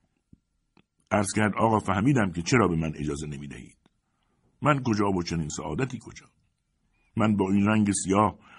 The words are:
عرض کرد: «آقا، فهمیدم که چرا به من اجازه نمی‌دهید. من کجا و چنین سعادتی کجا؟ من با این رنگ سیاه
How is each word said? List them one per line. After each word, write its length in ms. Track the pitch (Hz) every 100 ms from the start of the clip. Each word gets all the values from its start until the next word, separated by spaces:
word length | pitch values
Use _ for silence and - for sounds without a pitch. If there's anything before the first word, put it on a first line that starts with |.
| _ _ _ - _ _ _ _ _ _ -
عرض 220 | 104 101
کرد: 220 | 104 107 98
«آقا، 220 | 110 110
فهمیدم 540 | - 95 120 135 98
که 100 | 85
چرا 260 | 82 127 92
به 80 | 80
من 160 | 78
اجازه 320 | 73 76 71 76
نمی‌دهید. 500 | 71 71 60 - _ _ _ _ _ _ _ _ -
من 200 | 139 139
کجا 280 | 123 104 101
و 120 | 92
چنین 260 | 85 85 76
سعادتی 500 | - 76 78 131 120
کجا؟ 240 | - - - _ _ _ _ _ _ _ _ -
من 200 | 107 101
با 160 | 95
این 140 | 101 101
رنگ 260 | 110 101
سیاه 460 | 95 90 98 104 - -